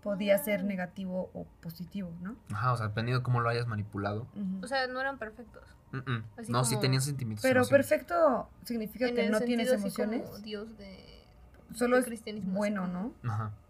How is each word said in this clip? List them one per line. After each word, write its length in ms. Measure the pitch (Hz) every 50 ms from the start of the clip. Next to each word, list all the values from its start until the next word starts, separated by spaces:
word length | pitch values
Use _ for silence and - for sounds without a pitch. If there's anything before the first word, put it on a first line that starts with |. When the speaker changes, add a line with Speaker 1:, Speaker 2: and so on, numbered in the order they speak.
Speaker 1:
podía 340 | - 208 202 180 208 202 196 196
ser 220 | 196 214 208 196
Speaker 2:
Ah. 40 | 185
Speaker 1:
negativo 640 | 202 196 180 180 180 - - 190 185 180 185 185 -
o 120 | - - 165 - - -
positivo, 520 | - 165 165 - 180 165 - 202 190 175 170 170
¿no? 140 | 175 190 240 - - -
Speaker 3:
Ajá, 220 | 104 104 123 127
o 40 | 123
sea, 120 | 110 107 104
dependiendo 320 | 107 113 113 120 127 127
de 20 | 123
cómo 160 | 127 123 120
lo 80 | 120 117
hayas 200 | 120 120 120 120
manipulado. 580 | 110 104 101 107 - 101 101 101 104 107 127 - -
Speaker 1:
Ujú. 300 | 202 208 185 190 190 185
Speaker 2:
O 20 |
sea, 200 | - 277 269 254 254
no 120 | 254 254
eran 180 | 262 269 277 247
perfectos. 440 | 220 214 220 - 240 220 - - - - - - - -
Speaker 3:
Mm-mm. 320 | - 131 127 - 123 113 110 - -
Speaker 2:
Así 140 | - - -
Speaker 3:
No, 140 | 120 123 127
sí 60 | 120 -
Speaker 2:
como 60 | -
Speaker 3:
tenían 220 | - - 131 135
sentimientos, 400 | 131 147 143 131 123 113 110 107
Speaker 1:
Pero 180 | - 262 254 254
Speaker 3:
emociones. 260 | 247 - 254 277 277
Speaker 1:
perfecto 600 | - 311 302 302 - 349 339 330 294 247 202 - - - - -
significa 420 | - 240 233 214 214 - 202 254
Speaker 2:
En 80 | 240 240
Speaker 1:
que 120 | 240 233
Speaker 2:
el 40 | -
Speaker 1:
no 100 | 214 214
tienes 280 | 247 240 240 240 247 254
Speaker 2:
sentido 200 | 254 208 202 196
así 80 | 190
como 160 | - 208 220 220
Speaker 1:
emociones. 280 | 247 - - - -
Speaker 2:
Dios 340 | 208 220 214 202 208 226 226 -
de, 460 | 202 196 190 - - - - - - - - - - - - - - - -
Speaker 1:
Solo 220 | - 247 240 247
Speaker 2:
de 40 | 254
Speaker 1:
es 60 | 254
Speaker 2:
cristianismo, 480 | 247 233 220 - 220 208 214 190 185 185
Speaker 1:
bueno, 280 | 196 208 208 214 196
Speaker 2:
así 100 | 185 180
como 220 | 180 180 190 254 330 -
Speaker 1:
¿no? 80 | - 120
Speaker 3:
Ajá. 200 | 107 107 113 107 107 - -